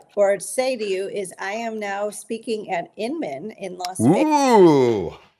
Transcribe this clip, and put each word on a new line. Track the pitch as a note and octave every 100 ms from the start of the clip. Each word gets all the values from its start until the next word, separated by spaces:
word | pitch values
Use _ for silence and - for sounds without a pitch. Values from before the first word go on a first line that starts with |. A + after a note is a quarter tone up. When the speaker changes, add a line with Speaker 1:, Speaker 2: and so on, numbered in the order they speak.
| _
Speaker 1:
or | G3+ G3 G3+
say | - - C4 A#3+
to |
you | G#3 F#3+ G3
is | G3+ F3+ -
I | F#3+
am | A3 A3+ A3
now | G3+ G3 G#3
speaking | G3+ - A3+ A#3+ G#3+ F#3+
at | F3 -
Inman | - A3+ D#4+ F3+ C#3 G#3+
in | - F#3 F3+
Las | - -
Vegas. | A2+ G#3+
Speaker 2:
Ooh, | D#4 D4 C4+ A3 E3+ C#3 A#2+ G#2 D#2 - -